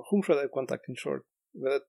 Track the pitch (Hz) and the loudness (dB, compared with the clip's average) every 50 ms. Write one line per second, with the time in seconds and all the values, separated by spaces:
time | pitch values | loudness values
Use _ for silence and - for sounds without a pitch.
0 | - - 202 202 190 - 160 143 143 135 - 135 131 - 123 - - - 127 - | -2 0 2 2 4 4 4 4 2 0 -2 -4 -2 -2 -4 -6 -6 -10 -12 -8
1 | - 147 139 135 - _ _ _ _ _ - - 131 131 139 135 - | -6 -4 -4 -6 -6 _ _ _ _ _ -10 -4 -2 0 0 0 -2